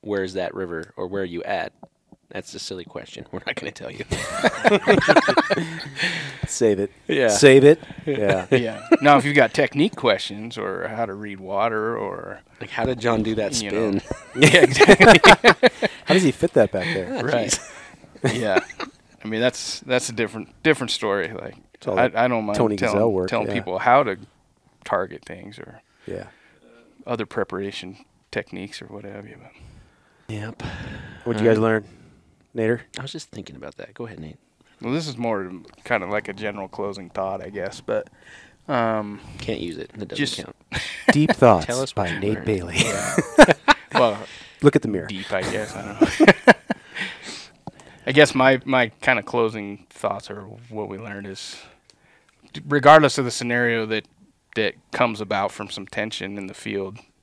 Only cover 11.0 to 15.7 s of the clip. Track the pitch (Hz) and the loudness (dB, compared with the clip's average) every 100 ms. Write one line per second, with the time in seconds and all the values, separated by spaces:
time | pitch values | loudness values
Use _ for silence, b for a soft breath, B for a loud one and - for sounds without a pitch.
11 | 113 98 107 95 92 98 113 110 110 117 | -6 -8 -12 -14 -8 -2 -2 -2 -4 -6
12 | 101 92 - 104 _ _ - - 117 123 | -8 -10 -12 -16 _ _ -12 -6 -4 -2
13 | 117 113 110 110 101 104 104 98 110 98 | 0 0 0 -2 -2 -4 -4 -2 -2 -2
14 | - - - 127 147 - 370 - 415 202 | -4 -12 -10 4 6 8 6 6 8 10
15 | - 190 - 202 240 190 247 | 10 10 10 8 8 6 2